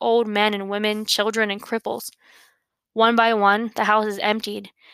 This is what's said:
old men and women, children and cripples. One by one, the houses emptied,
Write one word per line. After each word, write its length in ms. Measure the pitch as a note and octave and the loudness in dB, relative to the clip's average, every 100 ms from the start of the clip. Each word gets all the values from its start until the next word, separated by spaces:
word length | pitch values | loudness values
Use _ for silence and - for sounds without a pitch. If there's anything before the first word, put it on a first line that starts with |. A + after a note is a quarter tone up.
old 260 | A#3 A#3 G#3+ | 0 0 0
men 280 | G#3 G#3+ G3+ | 0 0 0
and 120 | G3 | -4
women, 380 | G3+ G#3+ G#3+ G#3+ | -4 -2 -2 -2
children 460 | - G#3 A3 G#3 | -2 0 0 -2
and 100 | G3+ | -4
cripples. 480 | - A3+ - A#3 - - _ _ _ _ _ _ _ | -6 -6 -4 -8 -10 -18 _ _ _ _ _ _ _
One 220 | A3 A3+ A#3 | 2 4 6
by 200 | A3+ A3 | 4 4
one, 360 | G3+ G#3 A3+ - | 4 2 0 -2
the 80 | |
houses 340 | G#3 G#3+ G#3+ G3+ | 2 2 0 -2
emptied, 540 | G#3 A3 G#3 G#3 G3 _ _ | -2 -2 -6 -10 -14 _ _